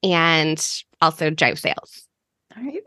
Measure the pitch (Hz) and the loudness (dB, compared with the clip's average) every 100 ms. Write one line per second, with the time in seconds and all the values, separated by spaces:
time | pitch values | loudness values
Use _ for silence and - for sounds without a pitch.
0 | 190 170 165 160 156 156 - - - - | 0 2 4 4 2 -2 -4 -8 -10 0
1 | 160 156 156 156 123 - - - - - | 0 2 -2 0 0 0 -4 -6 -10 -20
2 | - _ _ _ _ 220 262 330 | -20 _ _ _ _ -14 -12 -12